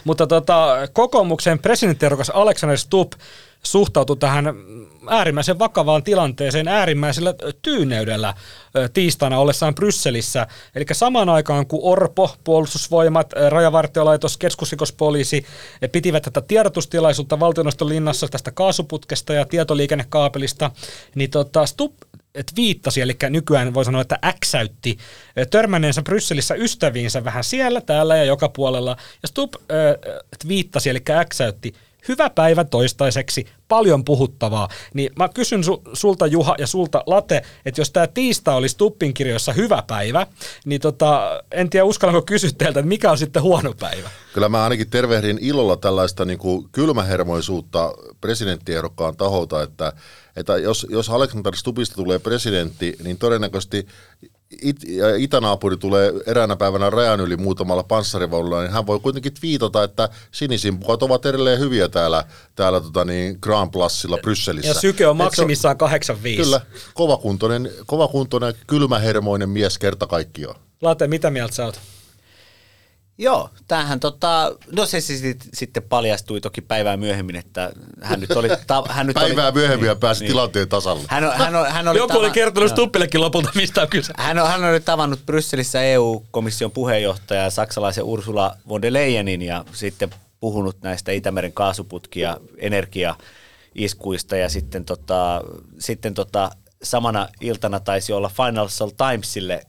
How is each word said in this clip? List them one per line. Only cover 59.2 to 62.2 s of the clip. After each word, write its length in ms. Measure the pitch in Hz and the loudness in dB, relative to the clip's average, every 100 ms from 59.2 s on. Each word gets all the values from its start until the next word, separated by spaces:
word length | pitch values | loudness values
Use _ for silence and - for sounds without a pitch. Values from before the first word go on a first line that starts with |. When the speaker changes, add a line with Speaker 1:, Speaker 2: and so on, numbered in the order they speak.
| 135 143 | -8 -8
Speaker 2:
twiitata, 440 | 165 143 110 107 | -4 -2 0 0
että 240 | 101 - 110 - - | -2 0 -2 -4 -16
sinisimpukat 680 | - 147 110 101 92 98 113 | -8 -4 -2 -2 -2 -2 0
ovat 240 | 135 127 143 | 2 2 0
edelleen 320 | 135 131 123 | 0 2 2
hyviä 300 | 139 123 90 | 2 2 0
täällä, 360 | 87 82 80 | 2 2 0